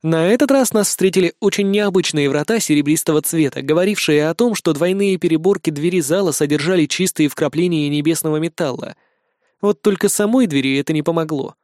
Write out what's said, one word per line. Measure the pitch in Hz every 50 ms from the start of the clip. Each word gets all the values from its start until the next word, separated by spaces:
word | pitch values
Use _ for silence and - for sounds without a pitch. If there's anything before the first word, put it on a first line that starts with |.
На | - 160 165 160 165 180
этот | 226 247 294 254
раз | 269 269 247 -
нас | - 214 202 -
встретили | - - 190 190 175 190 185 170 - _
очень | 226 202 - - 202 196
необычные | 196 208 208 202 185 190 170 - - 151 143 139
врата | 139 147 151 - 226 226
серебристого | - - 151 147 143 143 156 160 - - 156 151
цвета, | 151 - - 160 156 131 - 135
говорившие | 131 139 156 170 185 202 208 - - - 151 147 147 160
о | 170
том, | - 240 240 208
что | - _ 165
двойные | 156 139 170 180 190 196 202 196 190
переборки | 170 - 170 165 156 160 190 202 - - 165
двери | 156 143 151 175 180 185
зала | 147 127 165 196 202 170
содержали | 139 - 156 139 147 147 143 170 190 180 151
чистые | 131 - - 185 180 - - 156 139
вкрапления | - - 156 139 - 151 175 180 170 156 147 143
небесного | 147 147 143 165 165 156 - 156 151
металла. | 156 160 170 160 - 170 139 123 - - - - _ _ _ _ _ _ _ _ _ _ _ _ _
Вот | - 202 202 _
только | - 208 196 - - -
самой | - - 208 208 233 262 247
двери | 185 143 139 127 135 135 139
это | 139 -
не | 160 151
помогло. | 147 170 165 165 160 156 160 139 - - - _